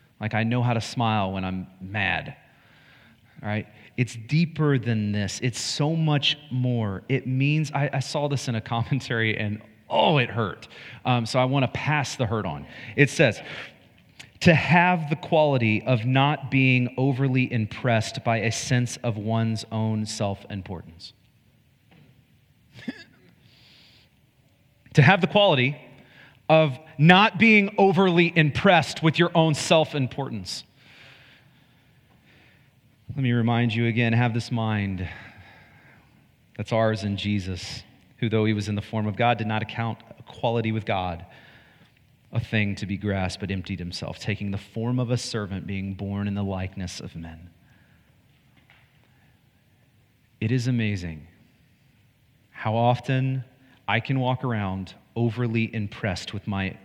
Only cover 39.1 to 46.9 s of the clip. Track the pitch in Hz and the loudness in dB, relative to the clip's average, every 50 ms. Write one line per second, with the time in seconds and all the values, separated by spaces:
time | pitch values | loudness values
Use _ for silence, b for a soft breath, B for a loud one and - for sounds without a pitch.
39.1 | 101 - 120 120 120 113 113 107 110 107 107 - - - 117 113 107 - - - | 0 2 2 2 2 2 0 -2 -2 -4 -4 -4 -6 -6 -6 -6 -6 -8 -12 -20
40.1 | - - - - - - - 120 117 117 110 113 110 110 104 - 104 95 92 90 | -20 -20 -20 -20 -10 -6 -4 -2 0 0 0 -2 -2 -2 -2 -2 -2 -2 -2 -4
41.1 | 85 82 87 - B B B B B B B B B B B B B B _ _ | -6 -8 -10 -16 B B B B B B B B B B B B B B _ _
42.1 | _ _ _ _ - 117 - - - 110 104 101 98 - 107 92 101 95 104 104 | _ _ _ _ -6 -6 -4 -2 0 0 0 0 -2 -4 -6 -6 -6 -4 -2 -2
43.1 | 98 95 92 92 - - 101 92 98 92 87 - 98 85 87 87 85 - - - | -2 0 -2 -4 -4 -6 -6 -6 -4 -6 -6 -6 -6 -6 -6 -8 -10 -8 -10 -10
44.1 | - - - - 104 - 104 101 98 98 - - - 113 113 120 123 127 123 113 | -10 -8 -6 -6 -6 -6 -4 -6 -6 -6 -8 -10 -8 -6 -4 -2 -2 -2 -2 -2
45.1 | 127 120 - - - 110 104 87 98 92 - - 98 98 98 98 95 92 101 98 | -2 -2 -4 -4 -6 -6 -6 -4 -6 -8 -8 -6 -6 -6 -6 -6 -8 -6 -6 -6
46.1 | 101 101 101 104 101 101 101 98 95 92 95 92 - 98 92 90 | -4 -4 -4 -4 -4 -4 -4 -4 -4 -4 -6 -8 -8 -8 -10 -10